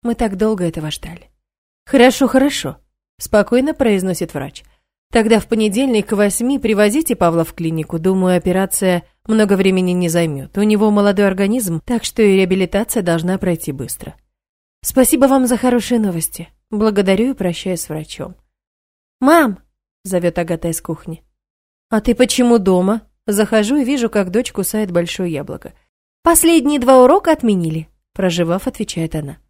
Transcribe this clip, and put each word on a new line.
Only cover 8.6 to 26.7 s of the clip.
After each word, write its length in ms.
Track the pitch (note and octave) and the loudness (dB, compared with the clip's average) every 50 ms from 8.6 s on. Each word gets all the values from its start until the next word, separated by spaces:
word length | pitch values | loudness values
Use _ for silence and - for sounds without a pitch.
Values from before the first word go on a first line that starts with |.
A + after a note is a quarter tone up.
| F#3+ F#3 - - G3+ F#3 F3+ F3 - _ _ _ _ | -2 -2 -4 -2 0 0 0 -2 -4 _ _ _ _
много 280 | - A3 A3 G#3+ G3 G3+ | -2 2 2 2 2 2
времени 380 | F#3 G3 F#3+ F#3 F#3 F#3 F3+ | 2 2 2 2 2 0 0
не 160 | F3+ F3+ F3+ E3 | 0 0 -2 0
займёт. 480 | D#3+ F3 E3+ D#3+ D3 C#3 C3 - _ G3 | 0 0 -2 -2 -4 -8 -12 -8 _ -2
У 40 | |
него 280 | G#3 G#3+ G#3+ G3+ G#3+ G#3+ | 0 2 2 2 2 2
молодой 360 | G#3 G#3 G3+ G3+ G3+ G3+ G#3 | 2 4 2 2 2 2 2
организм, 540 | G3 F#3+ F#3 G3+ G3 A3+ B3+ A3 F3+ E3 D#3+ _ | 0 2 0 -2 0 0 -2 -2 -4 -6 -6 _
так 180 | - B3 A3+ - | -4 -4 -4 -4
что 180 | - - - | -6 0 2
и 140 | A3 G3+ F#3+ | 2 4 4
реабилитация 680 | F#3+ F#3+ F3 F#3 F#3+ F#3 F3 - G3 G#3+ - - A#3 | 4 2 2 0 -2 -2 -2 -2 -4 -4 -2 -4 -4
должна 360 | F#3+ F3 E3+ E3 D#3+ F3+ F#3+ F#3+ | -2 0 -2 -2 0 -2 -4 -2
пройти 340 | - F#3 E3+ D#3+ - - | -2 -4 -4 -4 -6 -10
быстро". 420 | C#3 C3+ C3 - - - - - - _ _ _ _ _ _ _ _ _ _ _ _ _ | -10 -10 -10 -12 -12 -14 -14 -20 -20 _ _ _ _ _ _ _ _ _ _ _ _ _
"Спасибо 440 | - - - C4 B3+ - - B3+ C4 | -10 -2 2 2 4 4 4 2 4
вам 200 | C4 C4+ C4+ B3+ | 4 4 2 2
за 100 | A#3 B3 | 0 0
хорошие 440 | A3 - B3+ B3 A#3+ G3+ - B3 A3+ | 0 0 0 0 0 0 0 -2 0
новости". 480 | G#3+ G3 E3+ E3 D#3+ - - - E3+ _ _ _ _ _ | 0 -2 -4 -4 -8 -8 -10 -14 -18 _ _ _ _ _
Благодарю 600 | - G#3 G#3+ A3 G3+ G#3 G3 F#3+ F#3+ G3 A3+ C4+ | -4 0 0 0 2 2 2 2 2 2 0 -2
и 40 | C4 | -2
прощаюсь 480 | - F#3 F3+ E3+ - - F#3+ F#3 E3 | -4 -4 -4 -4 -4 -6 -8 -6 -6
с 60 | - - | -8 -10
врачом. 460 | D3+ D#3 D#3 - - - - - F3+ _ _ _ _ _ _ _ _ _ _ _ _ _ _ _ _ _ | -10 -10 -10 -12 -14 -14 -14 -14 -14 _ _ _ _ _ _ _ _ _ _ _ _ _ _ _ _ _
"Мам!" 400 | B3+ C4+ D#4+ E4+ D4+ A3+ F#3+ - _ _ _ _ _ _ _ _ | 2 4 4 4 4 2 -2 -6 _ _ _ _ _ _ _ _
зовёт 360 | _ F#3 F#3+ F3+ F3 F3 - - | _ -4 -4 -2 -2 -2 -2 -2
Агата 300 | F3 E3 F3 E3 - E3+ | -4 -4 -4 -4 -4 -6
из 120 | E3 - | -6 -6
кухни. 420 | - - D#3+ - - - D#3+ - _ _ _ _ _ _ _ _ _ _ _ _ _ _ | -8 -8 -10 -10 -10 -14 -14 -14 _ _ _ _ _ _ _ _ _ _ _ _ _ _
"А 120 | - G#3+ | -4 -2
ты 140 | G#3 - A#3 | 0 0 2
почему 440 | - B3 - - - B3 A#3+ A#3 A#3 | 2 2 2 2 2 4 4 4 4
дома?" 440 | F#3 F#3+ F#3 F3+ F#3 G3 G#3+ A3 - _ _ _ _ | 4 2 2 2 2 0 -2 -4 -6 _ _ _ _
Захожу 500 | - G#3 G3+ G#3+ - A3+ A3 G#3 G#3+ C#4 D4 | -4 0 0 0 2 2 0 2 2 0 0
и 60 | C4 | 0
вижу, 240 | A#3 C#4+ C4+ A#3 A3 | 0 -2 -2 -2 -2
как 220 | - G#3 G3 F3+ | -2 -2 -2 0
дочь 220 | F3 A3+ B3+ - | -2 -4 -4 -4
кусает 400 | - - F#3 - - G#3+ G#3+ F#3 | -6 -6 -6 -4 -4 -4 -4 -2
большое 400 | F3 F3 E3+ E3+ - - F#3 F3 | -2 -2 -2 -2 -6 -6 -6 -4
яблоко. 400 | D#3+ C#3 D3 - - - - - _ _ _ _ _ _ _ _ _ _ | -4 -6 -8 -10 -12 -14 -14 -18 _ _ _ _ _ _ _ _ _ _
"Последние 560 | _ E4 E4+ E4 - E4 E4+ D#4+ B3 C#4+ | _ 2 2 4 4 4 4 4 4 2